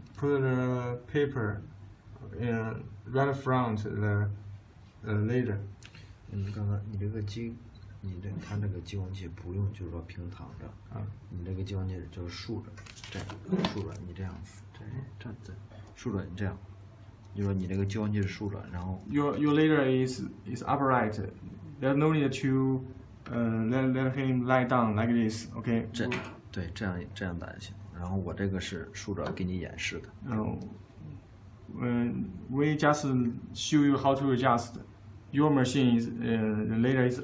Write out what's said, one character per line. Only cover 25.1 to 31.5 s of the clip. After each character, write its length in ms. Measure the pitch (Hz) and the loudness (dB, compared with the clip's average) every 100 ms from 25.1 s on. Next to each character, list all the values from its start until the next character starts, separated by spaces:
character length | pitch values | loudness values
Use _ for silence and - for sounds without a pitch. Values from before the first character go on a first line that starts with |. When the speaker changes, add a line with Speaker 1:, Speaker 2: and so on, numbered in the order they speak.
Speaker 1:
this, 340 | 120 110 107 - - | 4 4 0 -6 -4
okay? 300 | 120 117 - | 2 2 0
Speaker 2:
这， 160 | - 104 95 - - - | -2 -2 -2 -6 -12 -10
对， 200 | 98 85 | -6 -6
这 120 | - 101 | -4 -4
样， 140 | 90 85 | -4 -6
这 120 | - 95 | -6 -4
样 120 | 85 | -4
打 140 | - | -8
就 60 | - | -10
行。 160 | - - - | -12 -14 -12
然 160 | 87 87 | -8 -4
后 60 | 95 | -2
我 180 | 85 | -2
这 140 | 80 98 | -2 -2
个 120 | 92 | -2
是 300 | - 87 - | -4 -6 -8
竖 200 | - - | -8 -6
着 180 | 87 73 | -4 -4
给 100 | 90 | -2
你 160 | 90 92 | -2 -2
演 180 | 80 - | -4 -6
示 220 | - 85 | -6 -6
的。 100 | - - - | -10 -12 -4
Speaker 1:
嗯， 340 | 110 104 - - - - - - - - - - | -2 -2 -4 -8 -12 -18 -16 -14 -14 -16 -20 -20